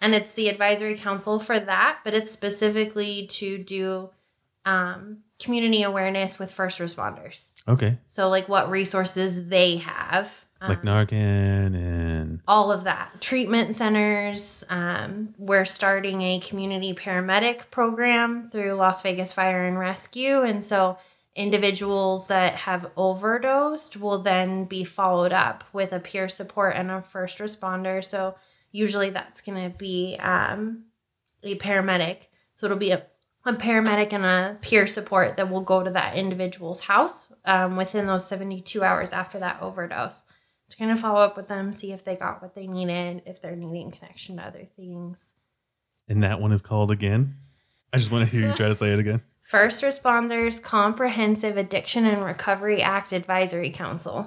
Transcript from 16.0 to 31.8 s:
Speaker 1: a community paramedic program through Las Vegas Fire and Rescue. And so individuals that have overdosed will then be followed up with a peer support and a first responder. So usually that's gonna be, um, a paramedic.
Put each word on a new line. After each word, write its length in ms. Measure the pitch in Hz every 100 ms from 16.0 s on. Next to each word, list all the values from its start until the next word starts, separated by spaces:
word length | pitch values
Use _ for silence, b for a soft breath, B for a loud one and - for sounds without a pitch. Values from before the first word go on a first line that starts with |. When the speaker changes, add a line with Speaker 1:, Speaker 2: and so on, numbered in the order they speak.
| 196 190
Speaker 1:
a 180 | 185 185
community 540 | - 196 190 190 190
paramedic 760 | 180 - 185 185 196 233 240 -
program 760 | - 226 226 240 240 233 233 233
through 240 | 220 202
Las 300 | 196 190 185
Vegas 320 | 196 180 185
Fire 320 | - 185 185 180
and 120 | 185
Rescue. 600 | 185 190 - 247 262 277
And 240 | 247 208
so 320 | 208 202 185 185 b b b
individuals 960 | - 202 208 202 196 202 196 190 190 185
that 260 | 196 185
have 360 | - - 180 175 -
overdosed 1000 | 190 185 214 233 262 269 294 302 - 202
will 200 | 202 196
then 460 | 196 185 185 190
be 180 | 180 190
followed 500 | 180 - 190 175 175
up 280 | 185 226 - -
with 180 | 196 190
a 80 | 180
peer 260 | - 196 185
support 440 | - 196 - 190
and 160 | 180 185
a 120 | 190
first 340 | 185 190 185 -
responder. 640 | 214 214 190 185 185 190
So 340 | 185 196 190 190 b b b
usually 380 | 202 214 202 196
that's 320 | 185 - -
gonna 260 | - 190 180
be, 480 | 180 196 180 180 -
um, 640 | - 185 - 202 220 226 - _ _ _ _ _
a 120 | 202 196
paramedic. 600 | 202 196